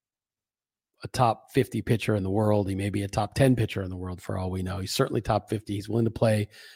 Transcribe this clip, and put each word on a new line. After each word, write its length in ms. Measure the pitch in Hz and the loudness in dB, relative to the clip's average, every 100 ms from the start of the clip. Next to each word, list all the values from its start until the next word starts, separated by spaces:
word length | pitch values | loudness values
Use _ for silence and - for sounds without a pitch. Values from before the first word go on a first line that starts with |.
| _ _ _ _ _ _ _ _ _ _ | _ _ _ _ _ _ _ _ _ _
a 40 | - | -8
top 420 | - 120 110 _ | 0 2 0 _
fifty 320 | - 123 113 | -2 0 -2
pitcher 320 | 104 117 - 107 | 0 0 0 0
in 80 | |
the 60 | 95 | 0
world. 360 | 98 107 104 98 | 0 2 2 0
He 60 | |
may 160 | 98 98 | -2 -2
be 140 | 98 | -2
a 40 | 101 | -2
top 280 | - 104 - | -2 -2 4
ten 200 | 135 120 | 4 4
pitcher 280 | 110 - | 0 -2
in 60 | 92 | -6
the 40 | 90 | -8
world 240 | 92 90 | -10 -10
for 160 | - 98 | -8 -4
all 140 | 92 | -4
we 140 | 92 | -4
know. 160 | 90 95 | -4 -6
He's 160 | 95 - | -4 0
certainly 260 | 135 - | 0 0
top 260 | - 104 - | 0 0 0
fifty. 280 | 107 - 104 | -6 -4 -8
He's 120 | 98 | -2
willing 180 | 110 113 | 0 0
to 60 | |
play 380 | - 113 107 104 - - | 2 2 2 0 -8 -20